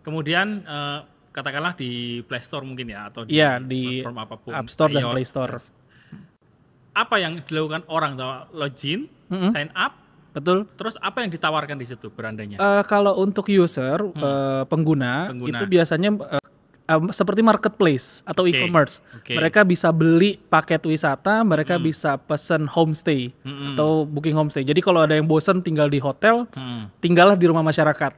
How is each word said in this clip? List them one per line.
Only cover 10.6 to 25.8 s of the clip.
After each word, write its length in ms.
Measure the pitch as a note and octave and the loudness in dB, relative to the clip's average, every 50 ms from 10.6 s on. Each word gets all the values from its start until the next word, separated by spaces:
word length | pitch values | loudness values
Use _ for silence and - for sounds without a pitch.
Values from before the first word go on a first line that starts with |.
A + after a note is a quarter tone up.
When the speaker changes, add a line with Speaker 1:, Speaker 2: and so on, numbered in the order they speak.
| G#3+ - _ | 0 -6 _
Speaker 1:
terus 240 | - G3+ A3+ A#3 - | -10 -10 -10 -10 -8
apa 240 | - G3 - C4 A#3+ | -10 -8 -6 -4 -6
yang 80 | G3 | -6
ditawarkan 440 | E3 D#3+ - D#3 D#3 D#3 D3 C#3+ D3 | -6 -4 -4 -2 -2 -2 -4 -6 -10
di 100 | C#3 B2 | -10 -10
situ 240 | A#2+ B2+ - - G#2+ | -12 -14 -14 -16 -16
berandanya? 500 | - - A2+ A2 A2 A2 G#2+ G#2 - G3 | -14 -10 -10 -10 -10 -10 -12 -12 -4 0
Speaker 2:
Eh, 240 | G3 G3+ G3+ G3+ G3 | 2 4 4 4 2
kalau 300 | - G#3 G3+ G3+ G3+ F#3+ | 2 2 4 4 4 2
untuk 300 | - F#3+ G#3 F#3+ G#3 F#3+ | 2 0 0 0 -2 0
user, 500 | - G3+ F#3+ F3 E3+ - - B2+ C3 D3 E3+ G#3 | 2 4 4 4 4 0 -4 -2 -2 -2 -2 -2
Speaker 1:
Hmm. 160 | F#3+ - D#3 | -4 -4 -2
Speaker 2:
eh, 440 | D3 C#3 C#3 C#3 C#3 C3+ C3+ C3+ C3+ | -2 0 0 0 0 0 -2 -2 -2
pengguna, 680 | - D#3+ D#3 D#3+ D#3 D#3 C#3 C3 B2 B2 C#3+ F3 - | 0 0 2 2 2 2 2 2 0 -2 -2 -4 -6
Speaker 1:
Pengguna. 240 | B2+ B2 B2 C#3 C3 | -8 -8 -8 -6 -4
Speaker 2:
itu 100 | A#2+ G3+ | -4 -2
biasanya, 440 | G3 F#3 F3 E3 D#3+ E3+ D#3 F3+ G#3 G#3+ G3+ A#3 - | 2 4 4 4 4 2 0 2 0 0 -2 -4 -4
eh, 140 | - - _ - _ _ _ _ _ _ _ | -6 -6 _ -6 _ _ _ _ _ _ _
em, 180 | - D#3+ D#3+ D#3+ G3 | 0 2 2 2 -2
seperti 320 | F#3+ - G3 F#3+ G3+ G#3 | -2 -2 -2 0 2 4
marketplace 760 | A3+ A3+ G#3 - - G#3+ - - G3+ E3 C#3+ B2 - - - - _ | 4 4 4 4 0 -4 0 2 2 2 2 0 -4 -10 -18 -16 _
atau 200 | - E3 - F#3 | -6 -2 0 2
Speaker 1:
Oke. 80 | F3 | 2
Speaker 2:
e-commerce. 480 | E3+ C3 B2+ F3 F3 D#3+ C#3+ - - - _ _ - | 2 2 0 2 4 2 2 2 -2 -18 _ _ -20
Speaker 1:
Oke. 180 | A#2 _ - | -20 _ -6
Speaker 2:
Mereka 300 | A#2+ A#2 D#3+ E3 - G#3+ G#3 | -2 0 0 2 4 4 6
bisa 260 | F#3 F3+ - - E3 | 6 4 2 2 2
beli 520 | E3 D#3+ D#3+ E3 E3 E3 F#3+ G#3 F#3+ - _ | 4 4 4 6 6 6 4 4 2 -4 _
paket 380 | _ - D#3+ - - E3+ D3+ - | _ 0 0 2 2 -2 -2 0
wisata, 580 | D#3 D#3 D#3 - D3+ C3+ - _ F#3+ G#3+ A3 | -2 -2 0 0 -2 -2 0 _ 0 2 2
mereka 360 | A3+ G3+ D#3+ D3+ D#3 D#3 F3 | 4 2 2 2 2 0 -2
Speaker 1:
Hmm. 80 | E3+ E3 | 0 0
Speaker 2:
bisa 320 | D#3+ D3+ - - D3+ C#3 C3+ | -2 -4 -2 -2 -2 -2 -2
pesen 460 | _ - D3+ D3 - - E3+ D#3 D#3 | _ -6 -6 -6 -2 -2 0 0 0
homestay 640 | C#3 - E3+ E3 D#3+ D#3 - - E3+ D3+ C3 B2 A#2+ - _ | -2 2 2 2 2 0 -4 -2 -2 -2 -2 -2 -6 -12 _
Speaker 1:
Mm-mm. 320 | _ C3 C#3+ C#3 C#3+ C#3+ C#3 | _ -14 -12 -10 -8 -6 -2
Speaker 2:
atau 300 | C#3 D3+ D#3 D#3+ D#3 D3+ | 0 2 2 2 0 0
booking 300 | D3 D3 D3 D3+ D#3+ D#3 | -2 -4 -4 -2 0 0
homestay. 280 | D#3 D#3 D3 - D3 | 0 0 0 -2 -4
Jadi 180 | C3+ C3+ D3 F3+ | -2 2 2 2
kalau 200 | - G3 F3+ E3+ | 4 4 4 4
ada 140 | D#3+ D3+ D#3 | 4 4 4
yang 120 | D3+ D#3 | 2 2
bosen 360 | D#3+ D#3 D#3 - - F#3 F#3 | 2 2 2 4 2 0 0
tinggal 240 | F3 F3 D#3+ D3+ | 0 -2 0 2